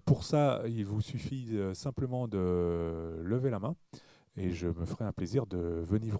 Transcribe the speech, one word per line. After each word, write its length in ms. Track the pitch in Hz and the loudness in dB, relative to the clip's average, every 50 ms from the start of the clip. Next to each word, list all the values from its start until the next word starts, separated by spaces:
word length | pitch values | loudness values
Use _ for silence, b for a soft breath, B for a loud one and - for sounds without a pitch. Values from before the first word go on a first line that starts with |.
| - | 4
pour 180 | - 147 - - | 4 2 2 2
ça, 380 | - - 151 147 139 123 - 120 117 | 2 4 4 6 6 4 2 0 -2
il 180 | 117 113 101 | -2 -2 -2
vous 160 | 98 104 107 | 0 0 -2
suffit, 480 | 110 - - 120 - - 135 135 123 113 | -2 -2 -4 -6 -6 -4 -6 -6 -4 -2
euh, 220 | 113 104 98 95 92 | -2 0 0 0 -2
simplement 540 | - - 143 131 - 135 127 123 127 123 117 | -4 -4 -6 -4 -2 -2 -2 -2 -2 -2 0
de 920 | 104 98 92 90 90 90 87 85 85 85 85 82 82 82 82 82 82 80 82 | 0 2 2 4 4 4 4 4 2 2 0 0 -2 -4 -4 -4 -6 -4 -2
lever 260 | 90 110 127 127 135 | 0 0 2 2 2
la 100 | 117 98 | 0 0
main 160 | 95 139 175 - _ B B 110 B B B B B B _ - | -2 -4 -4 -6 _ B B -20 B B B B B B _ -4
et 140 | 95 90 | -2 -2
je 160 | 87 85 87 85 | 0 0 0 -2
me 180 | 80 82 85 | 0 0 -2
ferai 180 | 80 - - 117 | -4 -4 -4 -4
un 60 | 104 | -4
plaisir 340 | 90 - 92 82 82 135 120 | -4 -4 -4 -2 0 0 0
de 120 | 101 92 90 | 0 -2 -2
venir 600 | 85 85 85 82 82 82 98 110 110 113 104 101 | -2 -2 -2 -2 0 0 0 0 2 0 -2 -4